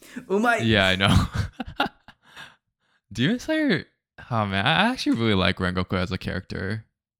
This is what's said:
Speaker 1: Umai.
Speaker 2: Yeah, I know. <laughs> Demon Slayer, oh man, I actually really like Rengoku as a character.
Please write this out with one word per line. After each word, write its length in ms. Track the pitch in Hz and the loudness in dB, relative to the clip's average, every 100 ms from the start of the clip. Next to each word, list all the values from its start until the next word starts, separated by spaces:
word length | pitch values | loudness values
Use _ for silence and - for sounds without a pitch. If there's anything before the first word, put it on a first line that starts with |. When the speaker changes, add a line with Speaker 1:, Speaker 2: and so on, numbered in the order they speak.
| - - - | -20 -18 -4
Speaker 1:
Umai. 320 | 190 240 226 113 | 0 2 2 2
Speaker 2:
Yeah, 180 | 107 95 | 4 4
I 100 | 92 | 4
know. 300 | 98 - - - - - - - | 4 4 2 -2 -6 -8 -14 -6
<laughs> 80 | - - - _ _ - - _ _ _ _ _ _ | -6 -6 -20 _ _ -20 -20 _ _ _ _ _ _
Demon 280 | 104 135 247 | -2 0 0
Slayer, 460 | - 311 294 160 - _ _ - - | -2 0 0 0 -4 _ _ -20 -6
oh 160 | 117 104 | -2 0
man, 200 | 95 113 | 0 0
I 240 | 165 214 | 2 0
actually 260 | 262 294 247 | 0 -2 0
really 160 | 113 | 2
like 240 | 98 92 92 | 2 2 0
Rengoku 360 | 90 90 92 95 | -2 -2 -2 -2
as 140 | 90 | -2
a 60 | 92 | -4
character. 640 | - 92 - - 95 110 - _ _ _ | -6 -8 -8 -10 -8 -8 -12 _ _ _